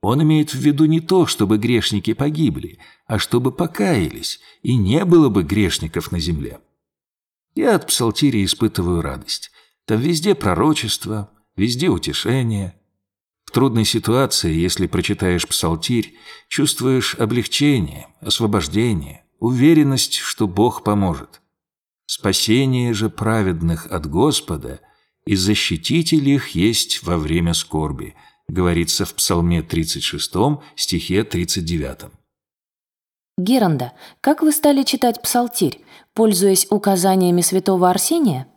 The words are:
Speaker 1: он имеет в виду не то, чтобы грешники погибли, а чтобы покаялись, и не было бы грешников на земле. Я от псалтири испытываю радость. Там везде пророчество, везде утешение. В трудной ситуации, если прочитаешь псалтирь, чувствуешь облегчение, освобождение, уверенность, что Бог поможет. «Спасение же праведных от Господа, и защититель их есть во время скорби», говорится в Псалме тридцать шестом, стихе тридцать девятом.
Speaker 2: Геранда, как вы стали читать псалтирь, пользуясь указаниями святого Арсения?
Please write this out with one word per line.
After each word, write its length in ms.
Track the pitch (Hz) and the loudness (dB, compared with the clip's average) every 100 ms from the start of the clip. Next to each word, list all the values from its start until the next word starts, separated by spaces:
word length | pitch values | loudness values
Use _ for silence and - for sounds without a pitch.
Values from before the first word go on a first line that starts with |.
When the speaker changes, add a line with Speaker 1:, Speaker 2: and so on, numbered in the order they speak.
Speaker 1:
он 180 | 98 131 | 0 2
имеет 320 | 156 156 151 | 4 4 2
в 60 | 131 | 0
виду 260 | 143 147 156 | 0 4 4
не 160 | 165 | 2
то, 240 | 165 185 165 | 2 2 2
чтобы 320 | - 101 107 | 0 0 2
грешники 560 | 113 120 - 104 92 | 2 0 0 -2 -4
погибли, 640 | 107 139 156 151 76 76 - - _ _ | -2 -2 0 0 0 -10 -16 -20 _ _
а 100 | 110 | -4
чтобы 340 | - 123 127 | 0 0 0
покаялись, 880 | 127 170 - 202 220 156 113 - - _ _ | -2 -6 0 0 2 0 -4 -10 -12 _ _
и 140 | - 127 | -2 2
не 280 | 95 139 | 2 2
было 240 | 190 175 147 | 4 6 6
бы 120 | 101 | 2
грешников 720 | 78 101 95 - 80 85 - | 0 2 2 0 -4 -6 -4
на 80 | 90 | -4
земле. 400 | 80 80 65 - _ _ _ _ _ _ _ _ _ - | -2 -4 -6 -12 _ _ _ _ _ _ _ _ _ -2
Я 200 | 294 196 | 2 2
от 120 | - | 0
псалтири 580 | - 117 101 147 113 95 | -2 -2 0 0 2 -2
испытываю 560 | - 110 - 87 87 | 0 -2 -2 -2 -2
радость. 500 | 73 65 - - - _ _ _ - | -4 -8 -10 -12 -12 _ _ _ -4
Там 140 | 110 | -2
везде 360 | 139 170 180 196 | 0 -2 0 0
пророчество, 960 | 104 87 131 151 110 - - 107 101 _ _ - | 0 2 2 0 -2 -6 -6 -8 -8 _ _ -4
везде 320 | 107 123 175 | -2 0 0
утешение. 840 | 92 - 73 - 131 120 104 95 - _ _ _ _ _ _ | 0 -2 -6 -2 -2 0 -2 -6 -10 _ _ _ _ _ _
В 80 | - | -4
трудной 340 | - 131 113 107 | 0 2 2 0
ситуации, 680 | 113 107 120 131 - 92 | 0 0 0 2 0 -2
если 320 | 80 87 - 90 | 0 -2 -2 -2
прочитаешь 600 | - 87 101 92 90 - | -2 -2 -2 0 -2 -2
псалтирь, 680 | - 85 82 - 120 107 _ - - _ | -4 -2 -2 -2 -2 -2 _ -20 -20 _
чувствуешь 680 | - 135 - 127 131 - - | -2 -2 0 0 0 -2 -4
облегчение, 920 | 110 123 107 - 147 139 80 73 - _ | -2 -2 -2 0 2 2 -2 -8 -18 _
освобождение, 1040 | - - 113 101 76 90 120 98 69 - _ _ | -6 -2 0 0 -2 -2 0 -2 -6 -16 _ _
уверенность, 760 | 113 127 139 165 143 135 - | -2 4 4 6 4 2 -2
что 340 | - - - 110 | -4 -6 -4 -2
Бог 360 | 92 117 - | 2 2 2
поможет. 580 | - 101 95 73 - - _ _ _ _ _ _ - | -2 0 0 -2 -8 -20 _ _ _ _ _ _ -12
«Спасение 880 | - 107 98 - 117 135 127 120 | -6 -2 -2 2 2 2 0 0
же 160 | 107 110 | -2 -4
праведных 800 | - 110 113 95 82 85 80 - | -2 -2 0 0 0 0 -2 -4
от 140 | 92 76 | -8 -4
Господа, 720 | 78 139 147 - 80 58 65 _ _ _ _ - | 0 2 0 -4 -8 -8 -14 _ _ _ _ -4
и 100 | 98 | 0
защититель 920 | 92 107 - 82 - 165 165 156 139 | 2 0 0 -4 -2 0 2 2 2
их 200 | 139 - | 0 0
есть 520 | 82 98 117 - - | 0 0 2 -2 -4
во 160 | - 87 | -2 -2
время 380 | 76 82 85 80 | 0 0 0 -2
скорби», 580 | - 78 78 69 - - - _ _ | -4 -4 -4 -6 -12 -16 -20 _ _
говорится 540 | 90 90 87 82 - | -2 2 2 0 -2
в 100 | 95 | -4
Псалме 480 | - - 87 85 87 | -4 -2 0 2 0
тридцать 420 | 80 82 80 76 | 0 -4 -4 -4
шестом, 580 | - 73 - 90 120 147 - - | -6 -8 -6 -2 0 -2 -8 -10
стихе 480 | - 87 - 90 107 | -4 -4 -2 -2 -2
тридцать 400 | 87 87 - 82 | -4 -4 -4 -4
девятом. 460 | 85 71 - - _ _ _ _ _ _ _ _ _ _ _ _ - | -4 -4 -10 -18 _ _ _ _ _ _ _ _ _ _ _ _ -6
Speaker 2:
Геранда, 540 | 185 254 202 147 123 - - _ | 0 2 2 0 -4 -10 -20 _
как 200 | - 294 | 0 2
вы 120 | 311 | 2
стали 300 | 294 294 277 | 2 2 2
читать 380 | 269 254 247 226 | 0 0 0 0
псалтирь, 600 | - 247 240 - 160 - _ - _ | -2 -2 -2 0 -2 -2 _ -20 _
пользуясь 520 | - 226 185 196 190 - | 2 2 4 4 2 2
указаниями 720 | 208 202 190 190 190 180 175 | 0 2 2 2 4 4 2
святого 480 | 175 185 185 185 180 | 2 0 0 4 4
Арсения? 580 | 185 - 330 277 135 131 | 2 0 2 2 0 -6